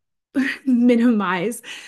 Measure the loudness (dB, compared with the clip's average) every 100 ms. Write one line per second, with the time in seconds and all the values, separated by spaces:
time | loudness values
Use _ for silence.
0 | _ _ _ -4 -4 -4 -2 2 4 4
1 | 4 2 -2 -4 -4 -8 -12 -18